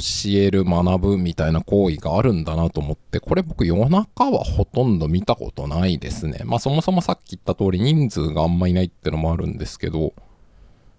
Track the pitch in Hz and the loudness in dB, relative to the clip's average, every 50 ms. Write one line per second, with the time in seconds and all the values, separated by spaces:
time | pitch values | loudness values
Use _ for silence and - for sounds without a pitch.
0 | - - - - - 101 101 98 98 98 95 98 95 90 87 85 90 90 92 92 | 0 -2 -4 -4 -2 0 2 4 4 4 4 2 2 2 2 2 4 2 2 2
1 | 85 98 101 95 90 87 82 - 80 78 80 80 78 - 101 101 101 90 78 71 | 2 2 2 2 0 -2 -2 -2 0 0 0 0 0 2 2 2 2 2 0 -2
2 | - 78 78 95 117 131 107 85 80 78 78 82 82 82 - - 73 71 76 - | -4 -2 0 2 2 2 2 0 0 -2 -2 0 0 0 -2 -2 -4 -4 -6 -8
3 | _ - - 85 - - - 180 185 160 - - 110 85 85 92 110 135 175 196 | _ -8 -8 -6 -4 -2 0 -2 -2 -2 -2 -2 0 2 2 2 2 2 2 2
4 | 220 - _ - 277 277 247 - - - - - 101 - - 117 127 127 104 85 | 0 0 _ -2 0 0 0 0 -2 -2 -2 -2 -2 -2 -2 0 0 2 2 0
5 | 80 78 80 92 101 - 120 - - - - - 65 71 71 85 90 95 85 73 | 0 0 0 0 0 -2 -2 -4 -4 -8 -10 -10 -8 -4 -2 0 0 0 0 -2
6 | - 65 - - - 78 - - - 110 120 120 - 135 139 156 160 - 190 180 | -4 -8 -8 -8 -6 -8 -8 -8 -6 -4 -4 -2 0 0 0 0 0 2 0 0
7 | 170 - - - _ - - - _ - 92 - 107 95 90 90 107 135 156 160 | 0 0 -2 -4 _ -12 -18 -8 _ -4 -2 0 2 2 2 2 2 2 4 2
8 | 147 113 - - 76 78 78 80 78 85 87 87 90 90 90 90 92 87 - _ | 2 0 0 -2 -2 -2 0 0 0 2 2 2 2 2 2 2 0 0 -4 _
9 | - 78 76 80 80 80 82 85 82 80 - - 76 73 - - - 80 80 80 | -6 -4 -2 -2 0 0 0 -2 -2 -4 -6 -6 -8 -10 -8 -8 -8 -6 -4 -2
10 | 78 - - - - - - _ - - - - - - - _ _ - - | -2 -4 -4 -8 -16 -20 -20 _ -20 -20 -20 -20 -20 -20 -20 _ _ -20 -20